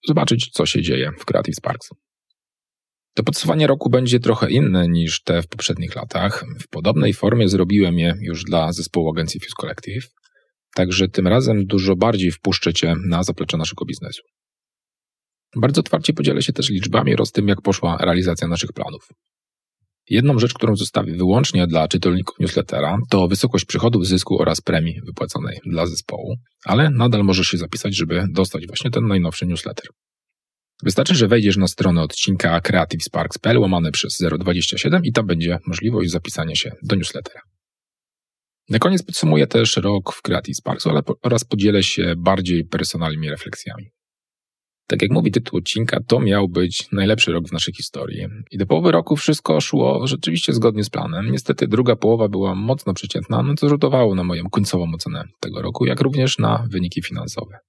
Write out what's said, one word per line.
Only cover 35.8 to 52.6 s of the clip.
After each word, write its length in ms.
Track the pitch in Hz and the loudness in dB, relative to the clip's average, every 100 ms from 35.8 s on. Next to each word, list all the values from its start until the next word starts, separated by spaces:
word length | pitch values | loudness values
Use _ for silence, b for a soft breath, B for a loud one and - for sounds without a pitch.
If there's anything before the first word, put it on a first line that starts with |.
| 110 123 87 | -2 0 -2
zapisania 440 | 85 87 - 80 78 | -4 -6 -6 -4 -4
się 160 | - - | -4 -10
do 120 | - 101 | -2 -2
newslettera. 460 | - - - - - _ _ _ _ _ _ _ _ _ _ _ _ | -2 -8 -12 -18 -20 _ _ _ _ _ _ _ _ _ _ _ _
Na 100 | 110 | 0
koniec 240 | 175 190 | 2 2
podsumuję 440 | - 170 156 151 139 | 0 -2 2 4 4
też 300 | 123 110 - | 2 2 0
rok 360 | 98 101 92 | 0 -2 -4
w 80 | - | -10
Creative 360 | - - - 131 | -4 -4 -4 -8
Sparks, 300 | - 123 - | -6 -4 0
ale 160 | 147 | 0
po-, 120 | 143 - | -2 -4
oraz 200 | 120 117 | 0 0
podzielę 400 | - 104 101 101 | 0 2 4 4
się 300 | 95 - 87 85 | 2 0 -2 0
bardziej 480 | 87 95 90 87 80 | 2 2 2 0 0
personalnymi 640 | 85 - 82 80 78 76 | -4 -4 -4 -4 -4 -6
refleksjami. 600 | 76 - - - - 107 _ _ _ _ _ _ _ _ _ _ | -8 -12 -14 -12 -14 -18 _ _ _ _ _ _ _ _ _ _
Tak 140 | - | 0
jak 100 | 104 | 2
mówi 200 | 143 110 | 2 2
tytuł 260 | 101 120 90 | 0 -2 -6
odcinka, 420 | 87 110 117 - 120 | -4 -4 -2 -2 0
to 120 | 117 | 2
miał 280 | 113 101 98 | 4 2 2
być 400 | 87 90 - - | 2 0 -2 -6
najlepszy 400 | 98 98 107 - | 0 2 2 2
rok 160 | 85 80 | 0 -4
w 40 | |
naszej 220 | 82 - | -6 -6
historii. 520 | 90 - - - - 90 107 - | -8 -12 -10 -10 -8 -10 -12 -12
I 60 | 104 | -6
do 80 | 95 | 0
połowy 260 | 156 175 | 4 4
roku 240 | - 165 147 | 2 2 0
wszystko 460 | - 151 - 156 | 0 -2 2 0
szło 460 | 143 143 123 143 139 | 2 2 2 2 -2
rzeczywiście 460 | 131 - 165 - | -4 -2 -2 0
zgodnie 300 | 123 117 107 | 2 2 0
z 60 | 104 | -4
planem. 420 | - - 82 107 | -4 -6 -4 -2
Niestety 360 | 131 - - - | -4 -2 -2 0
druga 280 | 107 123 - | 2 2 2
połowa 340 | 104 117 107 | 2 2 2
była 260 | 95 98 | 0 -2
mocno 380 | 92 | -2